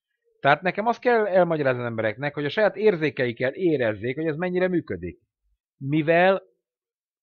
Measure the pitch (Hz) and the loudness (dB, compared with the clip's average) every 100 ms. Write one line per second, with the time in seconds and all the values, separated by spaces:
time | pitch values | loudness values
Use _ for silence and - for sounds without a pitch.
0 | _ _ _ _ 135 147 180 185 226 226 | _ _ _ _ 2 2 0 -2 -2 0
1 | 247 233 208 185 175 156 135 123 120 113 | 2 2 4 4 4 2 0 0 -4 -2
2 | 110 107 147 151 143 220 202 - 214 170 | -2 -2 -6 -4 -4 0 0 2 2 2
3 | 151 - 123 117 131 160 180 147 117 104 | -2 -2 -4 -2 -4 0 0 2 0 -2
4 | 117 135 160 151 185 180 185 175 - 90 | -6 -4 -4 -4 -4 0 0 0 -4 -8
5 | 87 - _ _ _ _ _ _ 135 151 | -8 -12 _ _ _ _ _ _ -4 -2
6 | 151 165 185 185 - _ _ _ _ _ | 2 2 4 0 -4 _ _ _ _ _
7 | _ _ | _ _